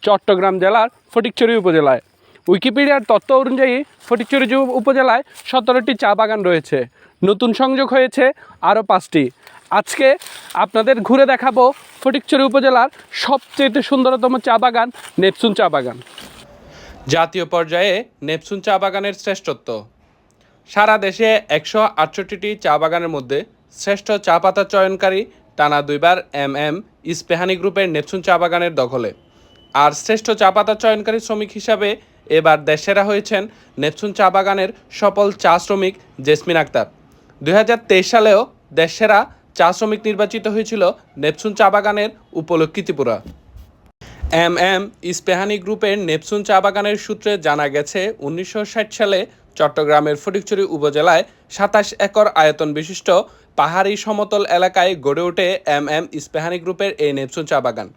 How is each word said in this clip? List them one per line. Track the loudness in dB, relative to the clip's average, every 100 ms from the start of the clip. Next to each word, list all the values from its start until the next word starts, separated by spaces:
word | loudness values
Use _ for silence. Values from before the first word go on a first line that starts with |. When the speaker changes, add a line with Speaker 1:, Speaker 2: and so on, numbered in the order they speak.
Speaker 1:
চট্টগ্রাম | 2 0 2 2 2 2
জেলার | 2 2 0 _ _
ফটিকছড়ি | -4 -2 0 2 2
উপজেলায়। | 2 2 4 2 -2 _ _ _ 0
উইকিপিডিয়ার | 2 2 0 2 2 2
তথ্য | 0 4
অনুযায়ী | 2 2 0 0 0 -6 _ -4
ফটিকছড়ি | -4 0 0 2
জু-, | 2 0
উপজেলায় | 0 0 2 4 2 0 -16 -4
সতেরোটি | -2 2 0 2 0
চা | 0 2
বাগান | 2 0
রয়েছে, | 0 0 0 -4 -4 _ _ _
নতুন | 0 2 0
সংযোগ | 2 0 0 0
হয়েছে | 2 2 2 0 0 -12 -4
আরও | 0 0
পাঁচটি। | 2 0 2 0 0 -4 -20 -20 _
আজকে | -2 -2 2 2 2 -2 -20 -12
আপনাদের | -2 -2 0 2 0
ঘুরে | 2 4 4
দেখাবো | 4 0 4 2 2 -12 -4
ফটিকছড়ি | -2 -2 0 2
উপজেলার | 4 4 4 4 2 -2 -16
সবচেয়ে | -8 -2 -2 -4 -2 0 0 0
সুন্দরতম | 0 2 2 0 -2
চা | 0 2
বাগান | 2 2 -2 -6 -12 0
নেপচুন | 0 2 -2
চা | 2 0
বাগান। | 0 -4 -10 -18 -20 -20 -20 -20 -20 -20 -20 -20 -18 -4
Speaker 2:
জাতীয় | 0 0 -2 -4
পর্যায়ে | -2 -2 0 0 -2 -6 _
নেপচুন | -8 -8 -6 -8
চা | -2 0
বাগানের | 0 -4 -6
শ্রেষ্ঠত্ব। | -8 -6 -6 -6 -10 -8 -10 -10 _ _ _ _ _ _ _ _
সারা | 0 2 2
দেশে | 0 -2 2 2 0
একশো | -4 -2 -2 0 0
আটষট্টিটি | -4 -4 -10 -8 -8 -6
চা | 0 0
বাগানের | 0 -2 -4
মধ্যে | -8 -4 -6 -6 _ _ -12
শ্রেষ্ঠ | -4 -4 -2
চা | -4 0 2
পাতা | 2 0
চয়নকারী | 0 2 0 0 -2 -2 -6 _ _ -2
টানা | 0 0
দুইবার | -2 0 2 2 -2
এম | -6 -4 -4
এম | -4 -6 -10 _
ইস্পেহানি | -10 -10 -4 -4 -2 -2
গ্রুপের | -2 -2 -2
নেপচুন | -2 -6 -8
চা | 0 0
বাগানের | 2 -2 -2 -2
দখলে। | -4 -2 -6 -8 _ _ _ _ _
আর | 2 2
শ্রেষ্ঠ | 2 -4 -4 -2
চা | 2 2
পাতা | 2 0 0
চয়নকারী | 0 0 -2 -4
শ্রমিক | -4 -6 -6
হিসাবে | -10 -2 -2 0 -4 _ _ -2
এবার | 2 4 2 2
দেশসেরা | -2 0 0
হয়েছেন | 2 -2 -2 -4 -4 _ _ -6
নেপচুন | -6 -4 -10
চা | 0 2
বাগানের | 2 0 -2 -4 -6 _
সফল | -2 -2 2 0
চা | 2 2 2
শ্রমিক | 0 -2 -2 -6 _ -10
জেসমিন | 0 0 2 0
আক্তার। | 0 -2 -4 _ _ _ _ _
দুই | 0
হাজার | 2 2 0 2
তেইশ | 2 4
সালেও | 2 4 4 2 _ _
দেশসেরা | -2 -2 0 2 2 2 -8 _
চা | 0 0
শ্রমিক | 2 -4 -4 -4
নির্বাচিত | -2 -2 -2 -6
হয়েছিল | -4 -4 0 0 -2 _ -6
নেপচুন | -4 -4 -8
চা | 2 2
বাগানের | 4 0 -2 -4 -8 _
উপলক্ষিতিপুরা। | -12 -4 -2 -2 -4 -8 -4 -2 -4 -8 -20 _ -20 -20 _ _ _ -20 -12 -4
এম | 0 0 0
এম | 0 0 -4 _
ইস্পেহানি | -10 -8 -2 -2 -2 -6
গ্রুপের | -6 -4 -2 -2
নেপচুন | -2 -4 -4 -8
চা | 0 2
বাগানের | 2 -2 -4 -4
সূত্রে | -6 -6 -4 -4
জানা | -2 -2 -2
গেছে, | -2 -4 -6 -6 -6
উনিশশো | -10 -10 -10 -8 -8
ষাট | -6 -8
সালে | -4 -2 0 -4 _ _ -2
চট্টগ্রামের | -2 0 2 2 2 -4
ফটিকছড়ি | -4 -6 -4 -4
উপজেলায় | -2 -2 -2 0 2 2 0 _ _
সাতাশ | -4 0 0 -2 -4
একর | -2 2 2 4
আয়তন | 2 2 -4
বিশিষ্ট | -4 -8 -10 0 0 0 _ _ -2
পাহাড়ি | -2 0 -2 -2
সমতল | -4 -4 -2 -2 0
এলাকায় | 0 2 2 0 0
গড়ে | -2 -2
ওঠে | -2 -2 -2 -2 -2
এম | -2 -2
এম | -4 -4
ইস্পেহানি | -12 -8 -8 -6 -8
গ্রুপের | -8 -6 -6 -2
এই | -4
নেপচুন | -4 -8 -10 -4
চা | -2
বাগান। | -2 -6 -12